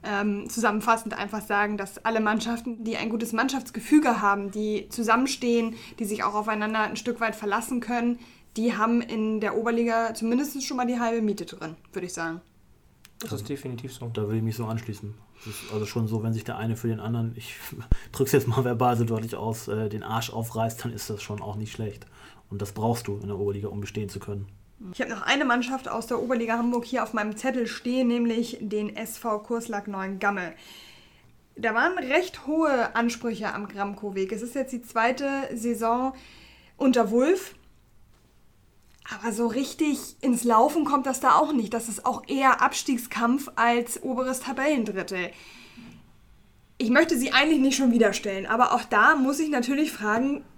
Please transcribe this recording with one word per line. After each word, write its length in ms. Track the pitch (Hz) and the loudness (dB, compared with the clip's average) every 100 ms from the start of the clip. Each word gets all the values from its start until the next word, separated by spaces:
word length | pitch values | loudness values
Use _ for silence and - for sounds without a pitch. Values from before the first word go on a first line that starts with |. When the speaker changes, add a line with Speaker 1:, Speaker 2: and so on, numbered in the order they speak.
Speaker 1:
ähm, 440 | 220 202 208 202 - | -4 0 0 0 -4
zusammenfassend 680 | - 220 214 208 226 226 - | 0 2 2 2 2 0 -4
einfach 220 | 202 214 | -4 -4
sagen, 360 | 202 208 208 208 | -2 0 0 -2
dass 260 | 196 - | -6 -4
alle 160 | 226 220 | -2 2
Mannschaften, 640 | 214 220 226 233 254 226 | 2 0 0 -4 -6 -8
die 120 | 220 226 | -6 -4
ein 100 | 220 | -2
gutes 240 | 220 226 | -2 -2
Mannschaftsgefüge 880 | 220 254 262 - 233 - 302 285 226 | 0 0 0 -4 -10 4 6 6 4
haben, 300 | 202 202 202 | 4 2 0
die 380 | 208 214 214 202 | -2 -2 -2 -4
zusammenstehen, 840 | - 226 233 262 - 240 233 226 226 - - | -4 2 4 4 0 2 2 2 -4 -16 -8
die 60 | |
sich 180 | 214 208 | -6 -2
auch 120 | - | -2
aufeinander 480 | 208 214 214 214 220 | 0 0 0 0 0
ein 140 | 214 - | 0 -2
Stück 240 | - 233 | -4 -2
weit 140 | 226 | -2
verlassen 460 | 214 208 208 233 247 | -2 -2 -2 -2 -4
können, 380 | 233 240 240 240 - - - - | -2 0 0 -2 -8 -20 -10 0
die 200 | 233 196 | 0 2
haben 240 | 220 233 | 2 2
in 400 | 233 226 220 220 | 0 -2 0 0
der 160 | 208 208 | 0 0
Oberliga 560 | 226 233 233 226 226 | 0 2 4 2 2
zumindest 480 | 226 226 240 294 277 | 0 0 2 0 -4
schon 140 | 262 262 | -6 -2
mal 100 | 240 | -2
die 140 | 240 | 0
halbe 220 | 233 233 | 0 0
Miete 240 | 214 202 165 | 0 -2 -6
drin, 280 | 160 160 160 - | -10 -12 -12 -12
würde 140 | - 180 | -10 -8
ich 60 | |
sagen. 300 | 175 165 165 - _ _ - _ _ - - | -6 -6 -8 -12 _ _ -20 _ _ -20 -14
Speaker 2:
Das 120 | 113 | -8
ist 160 | 107 107 | -8 -6
definitiv 440 | 139 131 120 127 | -6 -6 -8 -10
so. 160 | - 120 | -10 -6
Speaker 3:
Da 100 | 113 | -4
würde 140 | 104 113 | 0 0
ich 60 | |
mich 140 | 113 110 | 0 -2
so 100 | 110 | -4
anschließen. 480 | 113 - 101 104 107 - - | -4 -6 -8 -10 -12 -20 -18
Es 60 | 113 | -14
ist 260 | 101 - | -12 -6
also 140 | 107 107 | -4 -2
schon 200 | 123 113 | -2 0
so, 160 | 110 | 0
wenn 120 | 113 | 0
sich 100 | 110 | -2
der 140 | 107 - | -4 -4
eine 180 | 110 113 | -2 -2
für 120 | 117 | -2
den 120 | 110 | -2
anderen, 320 | 107 117 113 | -2 -2 -2
ich 220 | 117 - - - - | -4 -12 -14 -14 -14
<laughs> 280 | 113 - - | -2 -2 -2
drück's 200 | - 135 | -2 4
jetzt 140 | 143 127 | 4 4
mal 180 | 120 | 0
verbal 320 | 123 117 123 117 | 0 2 4 4
so 80 | |
deutlich 300 | 113 113 113 | 2 0 -4
aus, 340 | 117 110 113 - | -6 -4 -6 -4
äh, 200 | 107 110 | -2 -2
den 140 | 104 | -4
Arsch 280 | - 113 117 | -4 -4 -4
aufreißt, 540 | 113 113 113 113 113 | -6 -4 -2 -2 -2
dann 80 | 120 | -8
ist 160 | 110 - | -8 -8
das 120 | 104 | -8
schon 180 | - 104 | -8 -8
auch 160 | 104 107 | -6 -8
nicht 160 | 107 | -8
schlecht. 340 | - 107 107 - - - - _ | -6 -8 -8 -18 -20 -20 -20 _
Und 120 | 101 | -8
das 100 | 98 | -6
brauchst 360 | 107 113 117 110 | -2 0 0 -2
du 80 | 101 | -6
in 100 | 101 | -6
der 120 | 98 | -2
Oberliga, 300 | 101 101 104 | -2 -2 -4
um 120 | 104 | -6
bestehen 300 | 98 - 101 | -6 -6 -6
zu 100 | 98 | -8
können. 260 | - 101 101 - - - 190 | -8 -8 -10 -16 -20 -18 -16
Speaker 1:
Ich 80 | 175 | -8
habe 100 | 247 | -6
noch 120 | 220 | -4
eine 220 | - 277 | 0 0
Mannschaft 440 | 285 240 247 262 - | 2 0 0 -6 -6
aus 180 | 226 226 | -8 -4
der 160 | 240 | -4
Oberliga 340 | 233 247 226 233 | 0 0 0 0
Hamburg 280 | 240 240 | 0 0
hier 180 | 233 254 | -2 -4
auf 100 | 220 | -2
meinem 240 | 226 214 214 | -2 -4 -2
Zettel 300 | 262 254 233 | -2 -2 -4
stehen, 400 | - 240 254 247 | -4 -2 2 2
nämlich 520 | 240 233 226 233 - | 4 2 0 -2 -6
den 340 | 214 208 208 | -4 -4 -4
S 240 | 214 220 - | -6 -10 -8
V 220 | 240 214 | -4 -4
Kurslack 480 | 208 233 233 208 202 | -2 -6 -4 -6 -6
Neuengamme. 640 | 196 190 190 202 196 175 - - - - - - - - - _ - | -6 -6 0 0 0 -6 -10 -20 -20 -20 -20 -20 -20 -20 -20 _ -4
Da 180 | 226 | 0
waren 240 | 220 302 370 | 2 2 0
recht 480 | 254 302 359 - - | 2 2 2 -8 -2
hohe 480 | 311 311 262 226 | 2 4 4 2
Ansprüche 580 | - 240 233 240 196 208 | 2 0 0 -6 -4 -6
am 140 | - 202 | -6 -8
Gramkow-Weg. 640 | 208 202 202 208 190 190 | -6 -6 -6 -6 -4 -4
Es 100 | 220 | -4
ist 140 | 233 | -6
jetzt 180 | 277 262 | -6 -4
die 100 | 240 | -6
zweite 440 | - 233 226 254 277 277 277 | -4 0 2 2 -2 -2 -4
Saison 640 | 247 233 220 226 240 254 262 - - - - - - | -4 -2 0 2 2 0 -4 -18 -20 -20 -20 -20 2
unter 340 | 269 240 202 | 4 6 6
Wulff. 460 | 233 277 381 - - - - _ - - - _ _ - _ _ _ _ - - | 6 6 4 0 -18 -20 -20 _ -20 -20 -20 _ _ -20 _ _ _ _ -20 -14
Aber 200 | 185 226 | -6 -4
so 160 | 208 233 | 0 0
richtig 500 | 226 269 - 311 277 - - | 0 -4 0 0 0 -4 -4
ins 240 | 269 240 | 0 2
Laufen 400 | 240 220 269 330 | 6 8 8 4
kommt 220 | 285 277 269 | 2 2 0
das 120 | 254 | 2
da 140 | 262 | 6
auch 200 | 302 302 | 6 6
nicht. 220 | 294 202 | 2 0
Das 140 | 226 226 | -4 -4
ist 180 | 208 - | -2 -2
auch 160 | - - | -2 -2
eher 340 | 269 269 247 | 2 4 6
Abstiegskampf 880 | 262 - - 247 - - 233 269 - - | 4 2 -2 -2 -2 0 2 2 0 2
als 440 | 233 240 240 - | 4 4 0 -6
oberes 340 | - 247 262 254 | -4 -2 -2 -4
Tabellendrittel. 920 | - 262 277 294 208 190 175 185 170 - - - - - - - - - - - - - _ _ | -4 -2 2 2 0 -4 -4 -4 -6 -8 -20 -20 -20 -20 -20 -20 -20 -20 -20 -20 -20 -20 _ _
Ich 140 | 220 | 4
möchte 280 | 254 320 294 | 6 6 4
sie 140 | 269 | 2
eigentlich 260 | 277 294 302 | 4 4 6
nicht 180 | 269 262 | 4 4
schon 140 | 262 | 4
wieder 220 | 233 220 | 6 4
stellen, 340 | 196 208 196 196 | 4 -4 -4 -2
aber 260 | 226 - | 2 4
auch 100 | 247 | 4
da 320 | - 214 233 311 | 2 6 6 6
muss 240 | 262 285 | 2 2
ich 100 | 311 | 0
natürlich 400 | 285 240 277 302 | 0 0 0 0
fragen 540 | - 208 220 269 285 - | -2 0 2 0 -2 -8